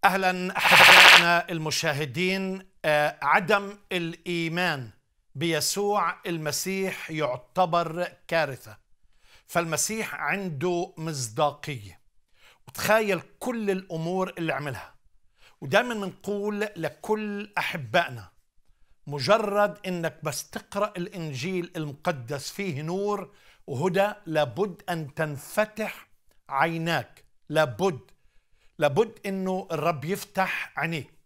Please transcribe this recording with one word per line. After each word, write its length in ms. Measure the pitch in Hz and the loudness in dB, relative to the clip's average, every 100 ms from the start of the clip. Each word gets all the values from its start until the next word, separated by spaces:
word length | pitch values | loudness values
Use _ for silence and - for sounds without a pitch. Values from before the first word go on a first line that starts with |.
| 202 | 4
أهلًا 500 | 196 185 180 180 - | 2 0 0 -2 0
أحبائنا 920 | - 180 170 - - 185 170 175 175 | 4 8 10 10 10 10 8 2 2
المشاهدين. 1160 | 170 156 - 165 139 151 120 185 190 190 190 190 _ | -4 -2 0 -2 -2 -4 -2 -2 -2 -4 -6 -10 _
آه، 340 | 156 151 147 - | 2 2 2 0
عدم 560 | 143 156 170 208 196 202 _ | 2 2 4 2 0 -12 _
الإيمان 960 | 180 165 170 - 175 165 165 180 147 117 - _ _ _ | -4 -4 -8 -6 -4 -2 0 0 -2 -8 -16 _ _ _
بيسوع 840 | 135 170 156 147 - 202 208 170 - 175 | -4 0 0 0 -2 0 0 0 -4 -6
المسيح 840 | 170 151 143 185 190 190 - - | -4 -4 -4 -4 -4 -4 -6 -8
يعتبر 1000 | 156 147 127 - - 185 170 165 165 175 - - | -4 -4 -4 -8 0 2 2 0 -4 -8 -8 -2
كارثة، 500 | 165 151 127 - 104 _ _ _ _ _ - _ | 0 0 -4 -16 -20 _ _ _ _ _ -20 _
فالمسيح 680 | 175 165 156 - 220 214 | -2 0 0 -2 -2 -6
عنده 800 | - 147 185 190 143 175 175 180 - | -6 -4 -4 -4 -4 -2 -2 -4 -6
مصداقية. 1000 | 165 147 117 110 151 143 - 131 101 - _ _ _ _ - _ - | -8 -6 -6 0 0 0 -10 -10 -12 -20 _ _ _ _ -20 _ -18
وتخيل 520 | - - 220 214 180 - _ | -6 2 4 4 0 -4 _
كل 320 | 254 233 208 | -6 -2 -2
الأمور 640 | 190 190 160 160 185 185 - | -2 -4 -6 -2 -2 -2 -2
اللي 140 | 165 | -2
عملها. 420 | 135 147 123 - - _ _ _ _ - _ | -2 -4 -8 -12 -20 _ _ _ _ -20 _
ودايمًا 340 | 139 190 247 | 2 2 2
منقول 760 | 220 196 190 - 208 208 208 208 190 | -4 -6 -8 -6 -2 -2 -2 -4 -4
لكل 760 | 160 - - 214 214 202 208 - | -6 -6 -4 -2 -2 -8 -6 -4
أحبائنا، 720 | - 180 123 160 143 120 95 _ _ _ _ _ _ _ - | -4 -6 0 0 0 -6 -14 _ _ _ _ _ _ _ -10
مجرد 720 | 143 131 214 208 202 208 208 190 | -6 4 4 4 2 2 0 -6
إنك 320 | 180 165 - | -4 -4 -4
بس 280 | 156 143 - | -6 -6 -8
تقرأ 420 | - - 202 208 190 | -12 -8 -2 -2 -2
الإنجيل 760 | 175 196 160 131 151 185 175 170 | -8 -6 -8 -6 -4 -4 -4 -6
المقدس 760 | 151 139 - 151 117 143 - | -8 -4 -4 -4 -6 -8 -8
فيه 300 | - 196 139 | -6 -6 -4
نور 520 | 156 185 202 202 202 - - _ - | -4 -2 -2 -2 -6 -16 -20 _ -8
وهدى، 460 | 131 180 180 202 214 - | -2 0 2 2 0 -2
لابد 560 | 156 147 117 208 165 - | 0 0 0 -4 -4 -6
أن 260 | 170 147 | -6 -6
تنفتح 920 | - 156 143 - - 214 214 214 - - _ _ _ - | -4 -4 -4 -6 -2 -2 -2 -8 -8 -20 _ _ _ -6
عيناك. 760 | 139 165 165 165 160 113 - _ _ _ | 2 2 2 0 -2 -2 -14 _ _ _
لابد، 640 | 151 151 110 190 135 - - _ _ _ _ _ - | 2 2 2 -2 -2 -12 -20 _ _ _ _ _ 0
لابد 400 | 147 139 220 - 202 | 2 4 0 -2 -6
إنه 420 | 190 185 185 - | -4 -2 -4 -4
الرب 320 | 160 151 160 | -2 0 -2
يفتح 680 | 151 196 - - 185 - - - | -4 -6 -6 -2 -2 -2 -6 -6
عينيك. 340 | 160 165 - _ | -4 -4 -8 _